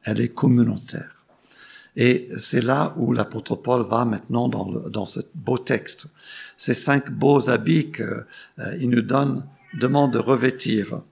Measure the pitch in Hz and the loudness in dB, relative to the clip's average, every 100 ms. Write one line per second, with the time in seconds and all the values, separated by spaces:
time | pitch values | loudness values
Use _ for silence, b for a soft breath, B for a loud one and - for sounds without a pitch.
0 | - 110 120 - 135 123 113 104 - - | -2 -2 -2 2 4 6 4 0 -8 -12
1 | - - _ _ B B B B B - | -12 -20 _ _ B B B B B 2
2 | 123 123 - 117 - 131 117 135 156 - | 4 4 -2 -4 0 0 2 0 0 -2
3 | 123 120 104 113 - - - 123 104 110 | 0 0 -2 -6 -6 -6 0 0 2 0
4 | 120 104 - 120 123 110 98 113 - - | 0 -2 -2 0 0 -2 -4 -6 -6 -6
5 | 95 - - 165 - 123 - 123 - - | -6 -8 -8 -10 -4 -2 0 -2 -2 -10
6 | - B B B B B - 120 - 143 | -12 B B B B B -2 0 2 2
7 | 139 117 139 143 120 120 110 160 - - | 0 0 4 4 4 0 2 2 0 -6
8 | 110 110 113 B B - 107 127 123 120 | -8 -8 -12 B B -12 -10 -4 0 0
9 | 117 135 143 131 - - _ - 123 143 | 2 0 0 -2 -8 -20 _ -4 2 4
10 | 143 117 113 131 127 127 - 110 98 - | 4 2 2 2 2 0 -2 -2 -2 -8
11 | - | -12